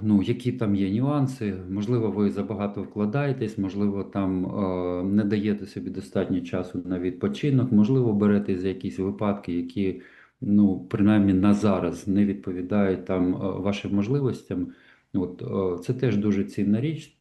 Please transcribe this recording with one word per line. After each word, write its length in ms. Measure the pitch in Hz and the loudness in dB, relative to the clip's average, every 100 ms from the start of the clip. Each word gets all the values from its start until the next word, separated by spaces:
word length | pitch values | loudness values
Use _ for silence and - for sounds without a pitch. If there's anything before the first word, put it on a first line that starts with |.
ну, 200 | 107 101 | 2 4
які 300 | 92 120 127 | 2 0 -2
там 220 | 104 107 | -2 0
є 160 | 98 95 | 0 0
нюанси, 640 | 107 135 147 131 - 107 92 92 | 0 0 0 0 -2 -6 -6 -6
можливо, 400 | 98 104 123 110 | -4 0 0 0
ви 200 | 101 101 | 2 0
забагато 520 | 101 101 104 101 104 | 0 -4 -4 -4 -6
вкладаєтесь, 760 | 92 107 104 143 143 131 107 - | -8 -2 -2 0 -2 -2 -4 -4
можливо, 460 | 95 98 104 98 | -4 -2 -2 -2
там, 420 | 95 101 95 92 92 | -4 -2 -2 -2 -2
е, 560 | 101 95 92 90 90 | -2 -2 -2 -2 -2
не 200 | 95 101 | 0 2
даєте 420 | 101 107 107 101 98 | 2 0 0 -2 -6
собі 240 | 101 - | -10 -8
достатньо 500 | 95 - 101 92 95 | -8 -6 -4 0 -2
часу 420 | 87 92 90 90 85 | -2 -6 -6 -8 -4
на 120 | 90 | -4
відпочинок, 760 | 90 - 104 - 147 131 110 | -4 -2 -4 -2 0 2 4
можливо, 400 | 104 104 135 117 | 4 4 4 2
беретесь 480 | 101 104 101 104 92 | 2 4 4 2 -2
за 80 | 95 | -2
якісь 300 | 92 98 - | -4 -6 -4
випадки, 540 | 95 101 104 101 - | -4 -2 -2 -2 -4
які, 500 | 87 85 - 95 87 - - _ _ | -4 -4 -2 -2 -4 -12 -20 _ _
ну, 400 | - 104 101 90 - | 2 4 4 2 -2
принаймні 420 | - 101 107 98 | 2 4 6 6
на 200 | 92 104 | 4 4
зараз 540 | 101 104 92 85 80 - | 4 4 2 0 -4 0
не 160 | 95 | 2
відповідають 800 | 101 95 - 90 90 104 98 90 | 2 0 -6 -6 -2 2 2 0
там, 300 | - 95 90 | -2 0 2
е, 40 | 92 98 92 | 0 -2 -2
вашим 340 | 95 101 101 | -2 -4 -2
можливостям. 760 | 101 101 143 131 - - 92 87 - _ _ _ | 0 2 0 0 -2 -6 -6 -6 -10 _ _ _
От, 280 | 98 90 92 | -4 -4 -6
е, 400 | - 104 95 87 | -6 -2 -2 -2
це 100 | - | -4
теж 220 | 123 131 101 | 0 0 2
дуже 280 | 104 101 | 2 2
цінна 360 | 98 - 101 107 | 0 -2 0 2
річ 380 | 147 156 - _ | 0 -4 -10 _